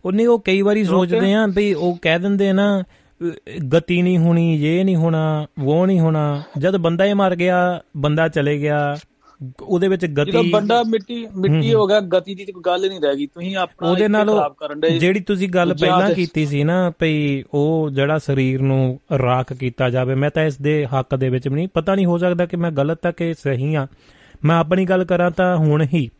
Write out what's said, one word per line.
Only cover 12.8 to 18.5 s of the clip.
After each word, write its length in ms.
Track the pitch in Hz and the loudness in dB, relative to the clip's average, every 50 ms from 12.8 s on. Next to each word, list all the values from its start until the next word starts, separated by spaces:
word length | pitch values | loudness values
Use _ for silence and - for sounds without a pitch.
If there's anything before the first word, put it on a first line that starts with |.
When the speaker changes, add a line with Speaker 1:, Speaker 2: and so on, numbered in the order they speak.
| 190 190 | -2 -4
Speaker 2:
ਨਹੀਂ 120 | 196 175 | -2 -2
ਰਹਿ 160 | 147 143 139 | -2 0 0
ਗਈ। 100 | 139 147 | -2 -4
ਤੁਸੀਂ 300 | 143 _ 170 175 185 196 | -8 _ -10 -8 -6 -4
ਆਪਣਾ 320 | 190 180 175 _ - 170 165 | -4 -4 -6 _ -4 -2 0
Speaker 1:
ਉਹਦੇ 160 | 180 185 214 | 2 2 2
Speaker 2:
ਇੱਥੇ 80 | 208 | 2
Speaker 1:
ਨਾਲੋਂ 260 | 208 214 208 214 214 208 | 2 2 2 2 2 0
Speaker 2:
ਖਰਾਬ 160 | 147 143 - _ | 0 -2 -6 _
ਕਰਨ 220 | 151 147 147 151 | -12 -10 -4 0
ਡਏ। 180 | 160 165 165 170 | 0 0 2 2
Speaker 1:
ਜਿਹੜੀ 220 | 156 180 190 208 | 2 2 2 0
ਤੁਸੀਂ 280 | 175 - 208 185 196 190 | 0 -2 -2 -2 -2 0
ਗੱਲ 200 | 175 185 175 170 | 0 0 2 0
Speaker 2:
ਦੂਜਿਆਂ 240 | 180 147 165 - | 0 0 2 2
Speaker 1:
ਪਹਿਲਾਂ 160 | 180 180 185 208 | 4 4 2 2
Speaker 2:
ਤੇ 60 | 208 | 2
Speaker 1:
ਕੀਤੀ 320 | 196 175 160 - 160 156 | 0 -2 -2 -2 -2 -2
ਸੀ 180 | 143 143 139 143 | 0 0 0 0
ਨਾ, 280 | 156 175 185 185 175 160 _ | 2 2 0 0 -2 -2 _
ਵੀ 440 | 165 160 151 151 147 143 139 135 - _ - | -2 0 0 0 0 -2 -2 -4 -6 _ -2
ਉਹ 360 | 143 143 156 160 160 156 151 | 0 0 2 0 0 -2 -2
ਜਿਹੜਾ 280 | 135 135 139 143 156 156 | -2 -2 0 0 0 -2
ਸਰੀਰ 440 | - - 139 135 131 131 | -2 -2 0 0 0 0